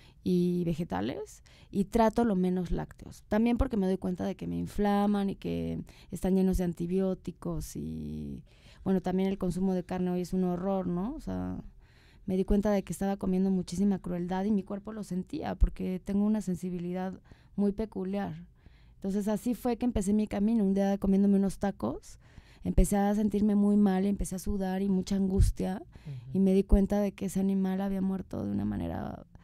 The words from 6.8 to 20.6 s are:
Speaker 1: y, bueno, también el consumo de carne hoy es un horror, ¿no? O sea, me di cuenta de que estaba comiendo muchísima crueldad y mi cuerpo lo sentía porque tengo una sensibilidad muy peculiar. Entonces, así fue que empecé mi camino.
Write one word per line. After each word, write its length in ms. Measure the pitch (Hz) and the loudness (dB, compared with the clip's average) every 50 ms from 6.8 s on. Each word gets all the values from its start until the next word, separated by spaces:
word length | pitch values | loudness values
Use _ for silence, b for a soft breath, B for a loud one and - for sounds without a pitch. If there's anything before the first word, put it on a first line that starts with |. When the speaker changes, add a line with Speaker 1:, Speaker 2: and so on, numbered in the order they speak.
| 175 170 180 190 190 190 185 175 - - 175 - - 175 170 156 156 - - | -4 -2 0 0 0 0 -2 -4 -8 -14 -12 -10 -8 -6 -6 -6 -6 -8 -10
Speaker 1:
y, 680 | 143 143 160 - 160 156 147 - - - 143 139 123 - b b b b b b b b | -10 -8 -8 -8 -8 -8 -8 -8 -8 -10 -10 -10 -12 -14 b b b b b b b b
bueno, 180 | 190 190 185 | 0 0 0
también 260 | - 185 180 185 190 190 | 0 0 0 0 0 0
el 80 | 196 196 | 0 -2
consumo 360 | - 180 160 180 190 190 185 | -2 -4 -2 0 0 0 0
de 80 | 180 175 | -2 -4
carne 260 | - 185 185 180 180 | -4 -4 -4 -2 -2
hoy 100 | 180 180 | -2 -2
es 100 | 180 170 - | -4 -2 -2
un 120 | 185 185 | -2 0
horror, 420 | 180 175 175 180 196 196 190 185 180 | 0 -2 -2 -2 -2 -2 -2 -2 -2
¿no? 260 | 175 175 185 233 311 | -4 -4 -4 -6 -6
O 40 | 302 | -8
sea, 380 | - 190 185 185 180 185 185 - - - - - b b b b b b b b b | -8 -8 -6 -6 -6 -6 -6 -8 -10 -14 -18 -20 b b b b b b b b b
me 120 | - 185 185 | -4 -2 0
di 80 | 190 | 2
cuenta 260 | - 208 202 202 214 | 2 2 2 4 2
de 120 | 208 196 190 | 2 0 0
que 100 | - 175 | -2 -6
estaba 240 | - 196 196 196 196 | -4 -2 -2 -2 -2
comiendo 340 | - 190 185 185 190 196 | -2 0 0 2 2 2
muchísima 480 | 190 185 175 - 180 175 202 202 196 185 | 2 0 -2 -4 -2 0 2 2 2 0
crueldad 460 | - 175 180 175 175 180 185 185 196 | -2 -6 -6 -4 -4 -4 -4 -2 0
y 60 | 208 | 0
mi 120 | 226 196 185 | 0 0 -2
cuerpo 300 | - 202 196 202 214 220 | -4 -10 -10 -10 -12 -12
lo 100 | 220 196 | -12 -10
sentía 520 | - 180 185 180 - - - - - 185 | -6 -6 -6 -6 -6 -8 -8 -6 -4 2
porque 440 | 180 - 180 - - 185 185 185 185 - | 2 2 2 2 -2 -6 -6 -6 -6 -6
tengo 220 | - 196 202 202 | -4 -2 0 0
una 160 | 208 214 214 | 0 0 -2
sensibilidad 720 | 202 - 185 160 - 185 180 180 175 175 180 185 185 190 185 - b b b b b b b | -2 -4 -6 -4 -6 -8 -6 -6 -6 -6 -6 -6 -6 -8 -10 -12 b b b b b b b
muy 160 | - 202 202 196 | 0 0 0 0
peculiar. 720 | 202 226 214 - 196 185 185 196 202 196 175 156 165 175 - b b b b b b b b b | -2 -6 -6 -6 -6 -6 -4 -4 -4 -4 -6 -8 -10 -14 -18 b b b b b b b b b
Entonces, 320 | b - 196 190 208 202 214 | b -6 -4 -2 -2 0 0
así 260 | 214 202 - 247 240 | -2 -2 -2 -2 -4
fue 240 | - - 254 240 220 | -2 0 -2 -2 0
que 80 | 247 | 0
empecé 280 | 247 - 220 185 190 208 | 0 0 0 2 2 2
mi 120 | 214 214 - | 2 2 0
camino. 360 | - 208 202 214 233 226 | -2 0 0 2 4 4